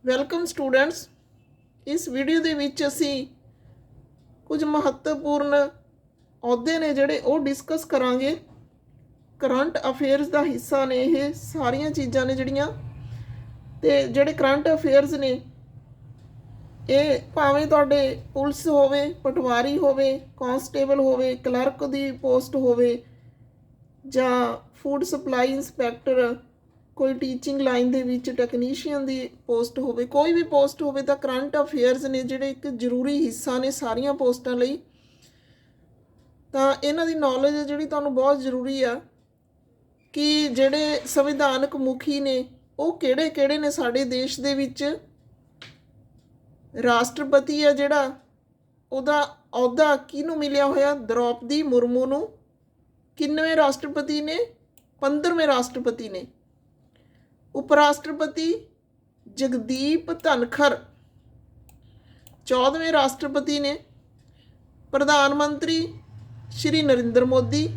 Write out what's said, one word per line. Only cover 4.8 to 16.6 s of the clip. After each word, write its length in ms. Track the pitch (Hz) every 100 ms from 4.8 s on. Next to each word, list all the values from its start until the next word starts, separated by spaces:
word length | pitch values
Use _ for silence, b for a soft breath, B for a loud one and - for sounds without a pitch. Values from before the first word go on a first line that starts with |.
| 285 262 311 294 285 294 285 285
ਅਹੁਦੇ 1200 | 277 - _ _ _ _ _ _ 240 240 247 330
ਨੇ 140 | 311
ਜਿਹੜੇ 240 | 277 277 285
ਉਹ 200 | 247 302
ਡਿਸਕਸ 460 | 277 269 - 320
ਕਰਾਂਗੇ। 520 | 320 277 254 247 269 330 - - - _ _ _ _ _ _ _
ਕਰੰਟ 380 | 262 247 302 330 262
ਅਫੇਅਰਸ 380 | 254 277 277 294
ਦਾ 140 | 294
ਹਿੱਸਾ 400 | 302 240 - 277
ਨੇ 160 | 262 254
ਇਹ 300 | 262 302 285
ਸਾਰੀਆਂ 560 | 330 - 320 247 269 302
ਚੀਜ਼ਾਂ 340 | 302 262 262 254
ਨੇ 80 |
ਜਿਹੜੀਆਂ, 320 | 262 262 277 302 453 - B B B B B B B - -
ਤੇ 200 | 311 277
ਜਿਹੜੇ 280 | 262 247 285
ਕਰੰਟ 360 | 311 269 277 302
ਅਫੇਅਰਸ 440 | 320 311 269 285
ਨੇ 260 | 302 269 254 - - - - - - - - - - - -